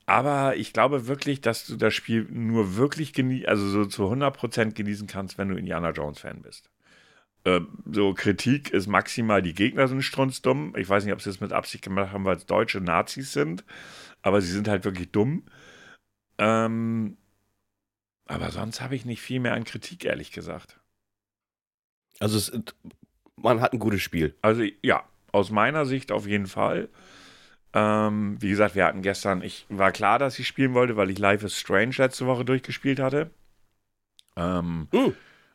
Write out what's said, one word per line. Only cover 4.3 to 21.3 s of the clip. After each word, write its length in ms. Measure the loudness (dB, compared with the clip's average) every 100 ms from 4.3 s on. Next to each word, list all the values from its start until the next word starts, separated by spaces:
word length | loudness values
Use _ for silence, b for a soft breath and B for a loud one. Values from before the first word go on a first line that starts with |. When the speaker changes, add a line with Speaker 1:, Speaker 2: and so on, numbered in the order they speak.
| -2
Speaker 1:
Prozent 380 | -4 0 0 -2
genießen 320 | -6 -6 -8
kannst, 300 | -10 -8 -6
wenn 120 | -4
du 80 | -4
Indiana 340 | -4 -4 -4
Jones 280 | -4 -6 -8
Fan 240 | -14 -14
bist. 260 | -16 -20 _ _ b b b b b _
Äh, 180 | 2 2 0 -12 -4
so 220 | 2 2
Kritik 580 | 2 0 2 2 0 0
ist 160 | -2 2
maximal, 540 | 2 2 0 2 4
die 120 | 2
Gegner 340 | 2 2 2 2
sind 140 | 0
strunzdumm. 720 | -2 0 -2 0 0 0 -2 -6
Ich 100 | 0
weiß 180 | 2 2
nicht, 80 |
ob 80 | -4
sie 80 | -6
es 100 | -8
mit 140 | -4
Absicht 300 | -2 -4 -8
gemacht 280 | -6 -4 -2
haben, 140 | -2 -2
weil 120 | -2
es 80 | 0
deutsche 360 | 0 0 -2
Nazis 520 | 0 0 0 -4 -6
sind, 300 | -2 -2 -4 -12 B B B B B
aber 200 | 2 2
sie 100 | 2
sind 160 | -2 0
halt 180 | 0 -2
wirklich 260 | -6 -2
dumm. 320 | 0 0 -2 -8 B B B B B _ _ _ 0
Ähm, 800 | 2 2 0 -2 -2 -2 -4 -8 _ _ _ _ _ _ _ _ _ _ -10
aber 260 | -6 -6
sonst 300 | -6 -8 -8
habe 140 | -6 -6
ich 100 | -6
nicht 160 | -8
viel 180 | -6 -2
mehr 140 | -2
an 100 | -2
Kritik, 420 | -4 -10 -12 -6 -4
ehrlich 260 | -4 -6
gesagt. 480 | -12 -10 -12 -14 _ _ _ _ _ _